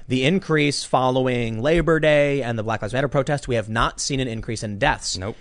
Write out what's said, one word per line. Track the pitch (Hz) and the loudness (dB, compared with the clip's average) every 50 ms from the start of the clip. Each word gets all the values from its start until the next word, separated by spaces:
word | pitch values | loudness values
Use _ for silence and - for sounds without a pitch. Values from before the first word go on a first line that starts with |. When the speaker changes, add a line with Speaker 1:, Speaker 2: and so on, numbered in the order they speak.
| - | -6
Speaker 1:
The | - 123 127 131 | -2 0 2 2
increase | 139 180 196 - - 160 151 147 143 139 - - | 4 2 2 2 2 2 2 2 2 0 -2 -4
following | - - 135 127 127 127 131 131 131 127 120 120 113 113 110 | 0 0 2 2 2 2 2 2 0 0 0 -2 -2 -2 -2
Labor | 113 147 165 170 160 156 165 156 | 0 2 2 2 4 2 2 4
Day | 151 151 151 147 143 143 139 143 127 | 4 4 4 4 4 2 0 0 -2
and | 120 117 | -2 -2
the | 113 104 | -4 -2
Black | 110 110 104 | -2 -4 -4
Lives | - 104 107 | -4 -4 -2
Matter | 127 139 135 | -2 -2 0
protest, | - 143 135 - 147 139 - - | 0 0 0 0 -2 -4 -2 -2
we | 123 | -2
have | 113 104 110 | -2 -2 -2
not | 110 113 123 156 - - | 0 0 0 0 -2 -4
seen | - - 147 135 | -6 -4 -2 -2
an | 131 127 | -2 -4
increase | 113 113 - - 113 107 - | -4 -6 -6 -8 -8 -6 -6
in | 110 104 101 | -6 -4 0
deaths. | 123 147 127 - - - - 95 | 0 0 0 0 -4 -6 -6 -6
Speaker 2:
Nope. | 92 104 117 - | -6 -8 -8 -10